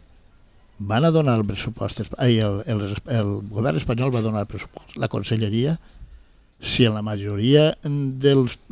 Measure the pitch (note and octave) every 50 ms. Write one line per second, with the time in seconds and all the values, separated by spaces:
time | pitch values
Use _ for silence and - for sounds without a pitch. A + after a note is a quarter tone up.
0 | _ _ - _ _ _ _ _ _ _ _ _ _ _ _ - G2+ F#2+ A2 B2
1 | D#3 E3 D#3+ D#3+ D3+ C3+ A#2 A2 G#2+ G2+ G2+ - - A2+ A2 - A2 G#2 - -
2 | G#2+ - - - C3+ B2 A#2 A2 G#2+ G#2 G2 G2+ - - A2 G#2 G2+ G2 G#2 -
3 | - - B2 A2+ G#2 G2+ G2+ G2+ G2+ G2+ G2+ A2 A#2 D3 D#3 D#3+ - - A#2 A#2
4 | C3 C#3 B2 A2+ A2 A2+ A2 G#2 G2+ - - G2 - - - - - - - A#2
5 | - - - A2 G#2 - A2+ A2 A2+ G#2 G#2+ A#2 B2+ D#3 E3 - - - - -
6 | - - - - - _ _ _ _ _ _ - - - - - B2 A2 G#2+ G#2+
7 | G#2 A2 G#2+ G2+ G2+ G#2 G2+ G2+ A2 B2+ C#3+ D3 D3+ - - - - D3+ C#3+ C#3+
8 | C#3 C3+ C3 C3 C3+ C#3 C#3 C3+ B2+ A#2+ - - _ -